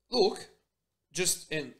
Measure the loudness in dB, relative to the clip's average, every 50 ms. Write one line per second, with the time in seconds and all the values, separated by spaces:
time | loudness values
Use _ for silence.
0 | _ -2 2 4 4 4 2 -2 -10 -16 -20 _ _ _ _ _ _ _ _ _
1 | _ _ -4 -2 0 0 0 -2 -4 -6 -6 -6 -6 -6 -12